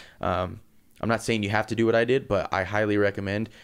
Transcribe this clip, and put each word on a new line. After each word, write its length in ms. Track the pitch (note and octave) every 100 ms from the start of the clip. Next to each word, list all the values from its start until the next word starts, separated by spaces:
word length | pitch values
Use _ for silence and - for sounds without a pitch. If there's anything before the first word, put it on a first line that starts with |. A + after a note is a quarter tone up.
| - -
um, 400 | F#2 F2+ F2+ F#2+ - - - -
I'm 80 | G#2
not 140 | A2
saying 200 | - A2+
you 60 | G2+
have 160 | G#2+ A2
to 80 | A2
do 100 | A2+
what 100 | A2+
I 80 | A#2+
did, 220 | C3 -
but 260 | G2+ D2+
I 100 | F#2+ F#2
highly 320 | G#2 G#2+ G#2
recommend 520 | G2+ G2 G2 G2+ A2 -